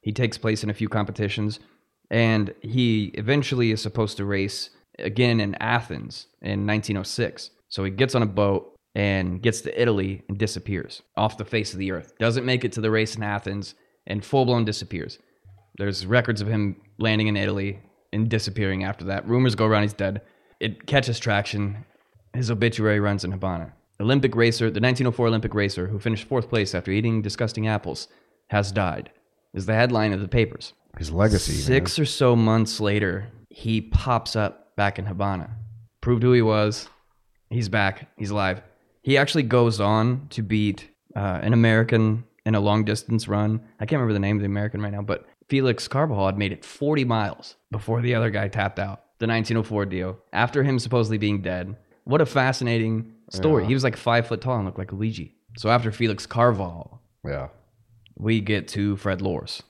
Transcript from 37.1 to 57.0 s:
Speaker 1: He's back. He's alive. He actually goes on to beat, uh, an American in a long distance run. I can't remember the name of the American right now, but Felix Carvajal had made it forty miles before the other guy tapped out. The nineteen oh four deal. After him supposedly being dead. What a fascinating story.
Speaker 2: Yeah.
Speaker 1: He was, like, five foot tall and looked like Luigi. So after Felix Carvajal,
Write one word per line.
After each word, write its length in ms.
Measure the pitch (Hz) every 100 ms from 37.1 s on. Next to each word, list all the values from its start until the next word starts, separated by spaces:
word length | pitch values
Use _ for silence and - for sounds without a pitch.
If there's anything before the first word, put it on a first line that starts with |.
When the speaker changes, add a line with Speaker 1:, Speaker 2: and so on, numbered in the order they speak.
| _ _ _ _
Speaker 1:
He's 200 | 113 107
back. 400 | 107 98 98 - _
He's 120 | 104
alive. 320 | 104 95 92 - _ _ _
He 160 | - 135
actually 260 | 143 156
goes 360 | 127 123 120 107
on 480 | 101 110 113 127 143
to 120 | -
beat, 460 | 104 107 104 95 - _ _ -
uh, 240 | 101 90
an 120 | -
American 720 | 117 113 110 117 117 110 110 - _ -
in 100 | 110
a 40 |
long 240 | 104 107
distance 440 | 107 107 - 113 107
run. 340 | 101 107 110 - _
I 60 | 107
can't 80 | 151
remember 140 | 120
the 60 | 104
name 160 | 98 104
of 60 |
the 60 | 101
American 340 | 101 104 101
right 100 | 104
now, 100 | 101
but 240 | 104 90 - _ _
Felix 400 | 139 131 113 -
Carvajal 380 | 135 156 107 98
had 100 | 98
made 140 | 101
it 140 | - -
forty 400 | - 143 151 123
miles 500 | 113 101 - - - _
before 300 | 104 101 113
the 120 | 120
other 160 | 120 113
guy 180 | 104 101
tapped 280 | 113 98 -
out. 220 | 95 98 _ _
The 80 | 113
nineteen 300 | 113 107 113
oh 60 |
four 220 | 107 107 98
deal. 320 | 92 92 92 _
After 280 | - 120 147
him 160 | 139 131
supposedly 400 | 117 123 110 110
being 240 | 107 104
dead. 340 | 92 90 90 110 _ _
What 180 | - 143
a 40 | 160
fascinating 880 | 143 131 127 123 117 113 113 113 - -
story. 320 | 95 120 147
Speaker 2:
Yeah. 60 | 101
Speaker 1:
He 40 |
was, 100 | 135
like, 140 | 131 -
five 300 | - 117 117
foot 120 | 113
tall 160 | 131 123
and 100 | 95
looked 120 | 90
like 160 | 92
Luigi. 420 | 98 110 110 80 _ _ -
So 100 | 107
after 220 | 120 117
Felix 340 | 101 117 101 -
Carvajal, 760 | 120 120 104 92 85 - -